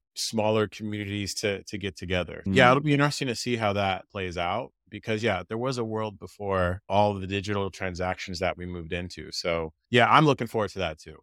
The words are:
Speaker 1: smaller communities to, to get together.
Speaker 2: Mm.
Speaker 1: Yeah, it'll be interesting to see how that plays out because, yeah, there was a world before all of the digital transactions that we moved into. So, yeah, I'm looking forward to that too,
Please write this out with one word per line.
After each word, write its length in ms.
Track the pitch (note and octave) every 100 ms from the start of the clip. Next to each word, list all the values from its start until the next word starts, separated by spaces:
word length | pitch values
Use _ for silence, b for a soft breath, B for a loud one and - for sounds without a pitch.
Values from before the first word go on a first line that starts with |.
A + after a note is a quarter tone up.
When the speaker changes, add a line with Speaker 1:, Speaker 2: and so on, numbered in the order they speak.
| _ -
Speaker 1:
smaller 520 | - A2+ G#2+ A2 G#2
communities 680 | - G#2+ G#2 G2+ G2+ G2 -
to, 260 | G#2 F#2+ -
to 120 | G2+
get 180 | G2 -
together. 460 | F2+ F2+ D#2+ D#2+ G2
Speaker 2:
Mm. 80 | F#2+
Speaker 1:
Yeah, 160 | B2
it'll 100 | C3+
be 120 | D3+
interesting 340 | C#3+ D3 - C3+
to 80 | A2
see 200 | B2+ A#2
how 160 | G#2+
that 360 | G2+ G2 F#2 -
plays 260 | G2+ F#2 F2
out 340 | F2 G#2 C3+ _ _
because, 320 | G#2 A#2 G#2+
yeah, 200 | A2 F2+ F2+
there 120 | A2+
was 180 | B2+ B2
a 60 | A2+
world 320 | A2 A2 F#2+
before 640 | F2 - G2+ F#2+ F2+ F#2 -
all 220 | G2 G#2 G2
of 60 |
the 60 | F#2+
digital 420 | G2+ F#2+ G2+ G2
transactions 680 | - F#2+ F2 F2+ F#2 - F2
that 180 | F2+ E2+
we 80 | F2+
moved 280 | F2 E2
into. 380 | F2 F2+ - D#2
So, 420 | - F2+ E2 D#2+ - _
yeah, 180 | A#2+ A2+
I'm 140 | C3 D3+
looking 220 | C3 A#2
forward 240 | A2+ G2+
to 80 | G2
that 180 | E2+ D#2
too, 180 | E2 D2